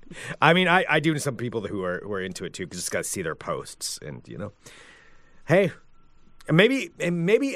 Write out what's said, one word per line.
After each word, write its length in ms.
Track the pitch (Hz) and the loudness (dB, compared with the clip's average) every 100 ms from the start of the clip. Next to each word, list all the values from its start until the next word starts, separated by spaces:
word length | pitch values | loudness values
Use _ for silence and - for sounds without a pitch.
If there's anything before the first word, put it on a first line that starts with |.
| - - - - | -18 -14 -10 2
I 120 | 143 | 4
mean, 160 | 175 180 | 6 4
I, 160 | 185 160 | 4 4
I 120 | 156 | 2
do 100 | 160 | 2
know 60 | 147 | 0
some 160 | 143 110 | -2 -4
people 260 | 120 113 98 | -6 -6 -6
who 160 | 101 | -4
are, 160 | 92 90 | -4 -6
who 80 | 101 | -6
are 80 | 98 | -6
into 240 | 92 87 | -6 -8
it 80 | 87 | -10
too, 160 | 87 90 | -8 -10
'cause 100 | 180 | -8
just 140 | - | -6
gotta 100 | 92 | -4
see 200 | 80 98 | -4 -6
their 120 | 80 | -6
posts 640 | 76 - 67 - - - - | -6 -6 -8 -8 -10 -10 -10
and, 220 | 76 65 - | -12 -14 -14
you 100 | 58 | -14
know. 140 | 104 _ - - - - - - - - - | -14 _ -20 -20 -20 -20 -20 -20 -20 -8 2
Hey, 240 | 180 180 - - - - - - - - | 4 4 0 -20 -20 -20 -20 -20 -12 0
maybe, 420 | 156 226 269 185 - | 4 6 4 -4 -4
and 260 | 175 175 170 | -4 0 2
maybe 220 | 240 277 | 2 2